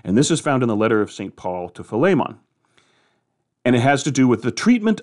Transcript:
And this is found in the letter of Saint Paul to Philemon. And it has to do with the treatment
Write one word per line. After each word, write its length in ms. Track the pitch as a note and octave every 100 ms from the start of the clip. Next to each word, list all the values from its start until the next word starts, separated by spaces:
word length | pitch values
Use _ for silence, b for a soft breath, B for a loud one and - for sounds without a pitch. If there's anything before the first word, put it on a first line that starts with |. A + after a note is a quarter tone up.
And 140 | b G#2
this 140 | D3
is 80 | D#3+
found 240 | D3+ C3
in 60 | A#2+
the 60 | G#2
letter 260 | A2 A2
of 100 | G2+
Saint 240 | - G2 -
Paul 340 | F#2 F2+ F2+
to 140 | -
Philemon. 560 | - G#2+ F3+ D#3+ - - _ _ _ _ _ _ _ _ _ _ _ _
And 120 | B2 B2
it 60 |
has 200 | C3 C#3
to 80 | D#3
do 160 | C3 B2+
with 140 | A2
the 100 | B2
treatment 500 | - A3 B3 G#3+ G#3